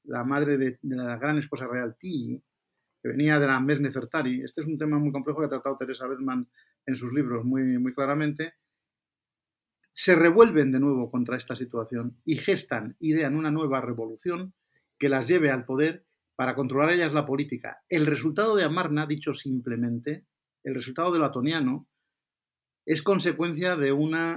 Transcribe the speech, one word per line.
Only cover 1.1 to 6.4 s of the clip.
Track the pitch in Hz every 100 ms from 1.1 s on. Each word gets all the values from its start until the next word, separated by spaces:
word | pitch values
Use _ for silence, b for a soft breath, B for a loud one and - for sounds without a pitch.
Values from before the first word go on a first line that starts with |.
| 117
gran | 139 151
esposa | 147 123 123
real | 123 120 113
Tilly, | 185 160 120 127 - _ _ _ _ _
que | 120
venía | 123 151 151
de | 143
la | 131
Mes | 135 147
Nefertari, | 143 131 117 160 127 127
este | 135 -
es | 156
un | 151
tema | 151 147
muy | 147
complejo | 139 135 151
que | 147
ha |
tratado | 135 139 135
Teresa | 127 123 127
Bedman | 135 135 127